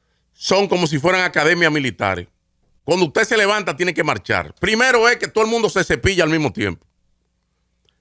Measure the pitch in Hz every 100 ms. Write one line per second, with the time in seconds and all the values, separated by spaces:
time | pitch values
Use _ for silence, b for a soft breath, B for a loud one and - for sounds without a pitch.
0 | _ _ _ _ - 196 202 180 165 143
1 | 165 185 180 - 151 175 165 151 131 92
2 | 101 90 87 _ _ _ _ _ - 180
3 | 165 - 214 226 202 214 180 147 180 175
4 | 156 113 - 98 76 - 185 220 254 240
5 | 226 240 - 220 220 233 214 190 170 156
6 | 180 185 156 160 143 107 104 82 _ _
7 | _ _ _ _ _ _ _ _ _ _